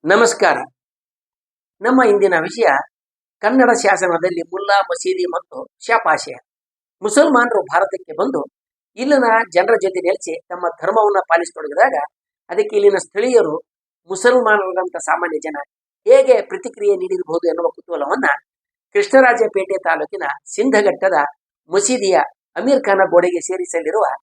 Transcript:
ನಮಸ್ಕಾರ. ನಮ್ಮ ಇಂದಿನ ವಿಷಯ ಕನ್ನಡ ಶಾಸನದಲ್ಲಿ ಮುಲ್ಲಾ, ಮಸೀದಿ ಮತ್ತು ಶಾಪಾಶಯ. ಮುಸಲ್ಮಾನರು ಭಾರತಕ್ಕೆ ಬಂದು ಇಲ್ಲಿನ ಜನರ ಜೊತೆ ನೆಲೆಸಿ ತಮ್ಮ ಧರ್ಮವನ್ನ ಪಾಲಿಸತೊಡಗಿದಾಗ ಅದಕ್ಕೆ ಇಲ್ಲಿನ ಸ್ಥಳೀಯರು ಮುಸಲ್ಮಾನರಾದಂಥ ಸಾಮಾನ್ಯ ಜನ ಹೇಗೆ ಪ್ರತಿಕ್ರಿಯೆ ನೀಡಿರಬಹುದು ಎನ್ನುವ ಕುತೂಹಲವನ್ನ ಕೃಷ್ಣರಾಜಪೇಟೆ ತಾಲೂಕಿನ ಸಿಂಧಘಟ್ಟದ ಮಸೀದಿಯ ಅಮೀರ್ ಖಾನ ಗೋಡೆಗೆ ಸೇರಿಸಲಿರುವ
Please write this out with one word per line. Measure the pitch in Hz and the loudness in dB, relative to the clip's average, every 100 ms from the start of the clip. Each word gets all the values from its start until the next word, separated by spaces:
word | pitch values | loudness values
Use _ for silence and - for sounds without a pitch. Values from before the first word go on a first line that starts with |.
| 151 | 2
ನಮಸ್ಕಾರ. | 208 226 - 185 127 - _ _ _ _ _ _ _ _ _ _ _ | 2 2 2 0 0 -6 _ _ _ _ _ _ _ _ _ _ _
ನಮ್ಮ | 220 262 | 0 2
ಇಂದಿನ | 233 202 190 170 | 4 4 2 0
ವಿಷಯ | 170 233 196 139 - _ _ _ _ _ | -2 0 2 0 -4 _ _ _ _ _
ಕನ್ನಡ | 208 262 240 - | 0 4 4 4
ಶಾಸನದಲ್ಲಿ | 196 190 185 165 180 170 | 2 0 0 0 -2 -4
ಮುಲ್ಲಾ, | 165 185 202 202 | -8 -8 0 0
ಮಸೀದಿ | 190 170 185 185 | 0 -6 -4 -4
ಮತ್ತು | 180 165 _ 131 - _ | -4 -6 _ -18 -18 _
ಶಾಪಾಶಯ. | - 226 170 151 147 123 _ _ _ _ _ _ | -2 -2 0 -2 -6 -16 _ _ _ _ _ _
ಮುಸಲ್ಮಾನರು | 202 240 320 247 240 214 | -2 2 4 2 0 -2
ಭಾರತಕ್ಕೆ | - 170 196 180 - | -2 -2 -2 -6 -10
ಬಂದು | 156 233 165 143 _ _ _ _ | -6 -4 -4 -8 _ _ _ _
ಇಲ್ಲಿನ | 208 262 277 240 226 214 | -8 0 2 4 0 2
ಜನರ | 170 202 226 | 0 2 0
ಜೊತೆ | 196 185 | 0 -2
ನೆಲೆಸಿ | 185 - - 160 | -4 -4 -6 -12
ತಮ್ಮ | _ 180 175 - | _ -6 -6 -4
ಧರ್ಮವನ್ನ | 170 220 208 196 | -2 2 2 0
ಪಾಲಿಸತೊಡಗಿದಾಗ | 180 165 165 160 156 151 226 151 143 _ _ _ _ | 0 -2 -2 -10 -8 0 0 0 -6 _ _ _ _
ಅದಕ್ಕೆ | 175 208 | -4 -2
ಇಲ್ಲಿನ | 214 202 190 | 2 2 2
ಸ್ಥಳೀಯರು | - 202 247 240 170 160 _ _ _ _ _ | -4 -4 2 2 2 -4 _ _ _ _ _
ಮುಸಲ್ಮಾನರಾದಂಥ | 185 240 254 220 208 190 185 185 165 | 0 2 4 2 0 0 -4 -6 -8
ಸಾಮಾನ್ಯ | - 170 175 151 | -4 -2 -2 -6
ಜನ | 156 147 143 _ _ _ 208 | -8 -12 -14 _ _ _ 4
ಹೇಗೆ | 269 262 233 | 4 6 2
ಪ್ರತಿಕ್ರಿಯೆ | - 190 233 226 202 | 0 -10 -10 -4 0
ನೀಡಿರಬಹುದು | 190 185 185 165 165 170 | 0 -2 -6 -4 -2 -2
ಎನ್ನುವ | 165 170 | 0 -4
ಕುತೂಹಲವನ್ನ | - - 160 143 226 180 143 _ _ _ _ _ | -4 -10 -6 -2 -2 0 -2 _ _ _ _ _
ಕೃಷ್ಣರಾಜಪೇಟೆ | 208 202 269 254 226 220 196 190 190 | -2 4 6 6 4 0 -2 -4 -4
ತಾಲೂಕಿನ | 180 160 151 196 147 143 | -2 -4 -4 -6 -6 -8
ಸಿಂಧಘಟ್ಟದ | - - 254 220 196 - 190 160 143 _ _ _ _ | -10 -2 0 2 2 0 0 0 -2 _ _ _ _
ಮಸೀದಿಯ | 185 202 254 196 170 - _ _ | -2 0 -2 2 0 0 _ _
ಅಮೀರ್ | 170 240 277 | -6 0 0
ಖಾನ | 208 196 190 | 2 0 4
ಗೋಡೆಗೆ | 175 180 175 | 4 2 -4
ಸೇರಿಸಲಿರುವ | - 185 175 170 156 208 156 139 | -6 -8 -6 -6 -4 -2 -2 -4